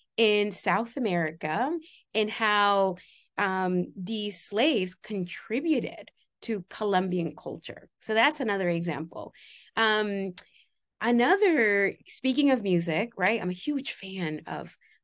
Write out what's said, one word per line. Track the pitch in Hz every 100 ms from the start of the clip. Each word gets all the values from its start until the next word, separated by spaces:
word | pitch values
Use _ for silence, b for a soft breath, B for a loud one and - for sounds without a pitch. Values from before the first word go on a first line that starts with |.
| _ -
in | 220 208 208
South | - 196 185 233 -
America | 226 175 160 170 151 165 269 330 B B _
and | 220 214
how, | - 220 208 202 202 196 185 B B B -
um, | 202 185 185 180 175 -
these | 185 220 208 196
slaves | - 202 302 247 180
contributed | - - 208 180 - - 233 320 277 175 - - _ _ _
to | - 214 -
Colombian | - 208 185 190 175 165 147
culture. | - 160 - - - _
So | -
that's | 220 262 -
another | 233 196 175
example. | 170 170 139 165 - - B B B B -
Um, | 220 214 208 196 196 180 b b b _ _ -
another, | 220 240 262 392 392 311 214 202 196 - -
speaking | - 262 247 285
of | 262
music, | 196 175 170 160 233 -
right, | 190 233
I'm | 180
a |
huge | 180 - 285 -
fan | - 190 190 160 156 160
of | 156 165 - b b